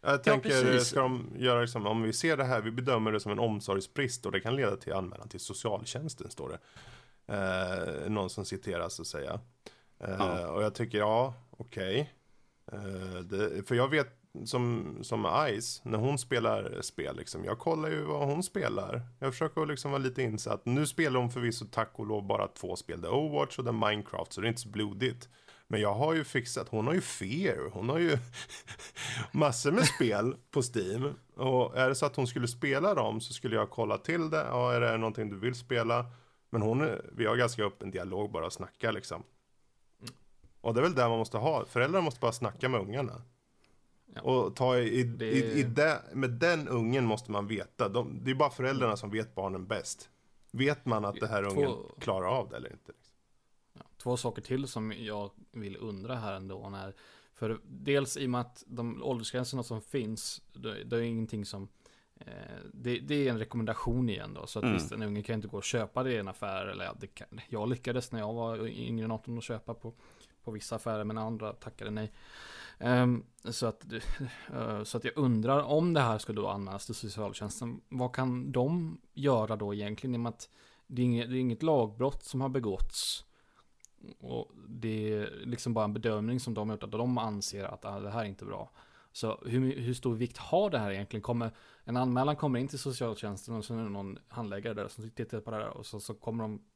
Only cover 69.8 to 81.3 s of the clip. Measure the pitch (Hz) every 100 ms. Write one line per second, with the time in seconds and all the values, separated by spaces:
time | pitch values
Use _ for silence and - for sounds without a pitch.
69.8 | 117 - - - - _ - 107 - 113
70.8 | - 107 107 110 110 113 107 - - -
71.8 | 110 107 110 - - - - - - -
72.8 | 120 123 123 120 - - - 117 117 -
73.8 | - 117 - - 127 - - 131 113 107
74.8 | 107 120 113 151 135 113 113 139 127 151
75.8 | 175 160 123 107 - 107 101 98 98 98
76.8 | - 110 110 110 104 101 104 - 117 120
77.8 | _ 131 123 127 131 123 135 127 131 175
78.8 | 165 165 - - 139 123 107 107 104 104
79.8 | 104 107 135 120 117 113 - _ - _
80.8 | _ 123 123 120 120